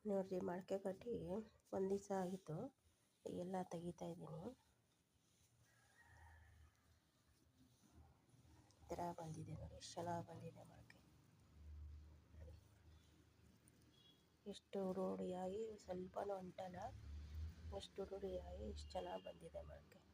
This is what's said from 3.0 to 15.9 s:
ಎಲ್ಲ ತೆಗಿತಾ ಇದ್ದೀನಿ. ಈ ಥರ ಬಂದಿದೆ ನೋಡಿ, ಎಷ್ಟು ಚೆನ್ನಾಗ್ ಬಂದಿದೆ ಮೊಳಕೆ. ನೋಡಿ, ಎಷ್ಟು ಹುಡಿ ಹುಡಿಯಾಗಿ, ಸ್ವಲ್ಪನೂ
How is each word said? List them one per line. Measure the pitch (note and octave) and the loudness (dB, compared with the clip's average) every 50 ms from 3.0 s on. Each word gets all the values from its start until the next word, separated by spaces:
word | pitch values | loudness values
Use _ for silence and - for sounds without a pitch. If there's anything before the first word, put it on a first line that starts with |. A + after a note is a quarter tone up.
| _ _ _ _ - - - F3 F3 | _ _ _ _ -4 -2 -2 0 0
ಎಲ್ಲ | F3+ F#3+ F#3 F3 - | 2 2 2 2 2
ತೆಗಿತಾ | F3+ E3+ E3+ F3 E3+ - F3 E3+ | -2 -2 0 -2 -2 -2 -2 -2
ಇದ್ದೀನಿ. | E3+ F3 E3 D3+ D#3 D#3+ F3+ A#3 C4 - - - - _ _ _ _ _ _ _ _ - _ - - - - - - - - - - - - - - - - - - - - - - - - - - - - - - - - - - - _ - _ - - - - - - - - - - - - - - - - - - - - - - - - - - - - - - - - - | -2 -4 -4 -4 -4 -4 -4 -6 -8 -8 -18 -20 -20 _ _ _ _ _ _ _ _ -20 _ -20 -20 -20 -20 -20 -20 -20 -20 -20 -20 -20 -20 -20 -20 -20 -20 -18 -18 -16 -16 -16 -16 -16 -18 -20 -20 -20 -20 -20 -20 -20 -20 -20 -20 -20 _ -20 _ -20 -20 -20 -20 -20 -20 -20 -20 -20 -20 -20 -20 -20 -20 -20 -20 -18 -18 -18 -20 -20 -20 -20 -20 -20 -20 -20 -20 -20 -20 -20 -20 -18
ಈ | - - | -4 -2
ಥರ | F3 - F3 F3 F3 - | 0 2 2 2 2 0
ಬಂದಿದೆ | E3+ D#3+ D#3 D#3+ D#3 D#3+ D#3+ D#3+ | -2 -2 -2 -2 -2 -4 -4 -4
ನೋಡಿ, | - - - - | -4 -6 -8 -8
ಎಷ್ಟು | - - - | -10 -4 -2
ಚೆನ್ನಾಗ್ | F3 E3+ F3 E3+ E3+ E3 E3 | 0 2 4 4 2 2 -2
ಬಂದಿದೆ | E3 E3 E3+ E3 D#3 - - - | -6 -6 -6 -6 -8 -8 -12 -12
ಮೊಳಕೆ. | - - - - - - - - - - - - - - - - - - - - - - - - - - - - - - - - - | -14 -16 -16 -16 -18 -20 -20 -20 -20 -20 -20 -20 -20 -20 -20 -20 -16 -12 -10 -10 -8 -8 -8 -8 -8 -10 -10 -12 -16 -18 -18 -16 -12
ನೋಡಿ, | - - - - - - - - - - - - - - - - - - - - - - - - - - - - - - - - - - - - - - - - - - G#3 G3 | -12 -10 -10 -10 -12 -14 -18 -20 -20 -20 -18 -20 -20 -20 -20 -20 -20 -20 -20 -20 -20 -20 -20 -20 -20 -20 -20 -20 -20 -20 -20 -20 -20 -20 -20 -20 -20 -20 -20 -20 -8 -6 -6 -6
ಎಷ್ಟು | - - - - G3 F#3+ | -6 -8 0 2 4 4
ಹುಡಿ | F#3 F#3 F#3+ F#3 F#3+ | 6 6 4 4 4
ಹುಡಿಯಾಗಿ, | F#3+ F#3 F#3+ F#3 F3+ F3+ F#3 F#3 F#3+ G#3+ A3+ A3 G#3+ G3+ - | 4 4 2 2 2 4 2 2 2 2 0 0 -2 -6 -2
ಸ್ವಲ್ಪನೂ | F#3+ | 0